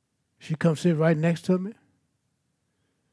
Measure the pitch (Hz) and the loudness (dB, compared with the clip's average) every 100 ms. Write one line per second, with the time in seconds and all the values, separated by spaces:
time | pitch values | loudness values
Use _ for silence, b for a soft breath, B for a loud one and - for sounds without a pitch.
0 | _ _ _ _ - 156 170 147 175 151 | _ _ _ _ -10 -2 0 2 0 2
1 | 160 156 165 165 - 185 196 - _ _ | 2 2 0 -2 0 -2 -2 -12 _ _
2 | _ _ _ _ _ _ _ _ _ _ | _ _ _ _ _ _ _ _ _ _
3 | _ | _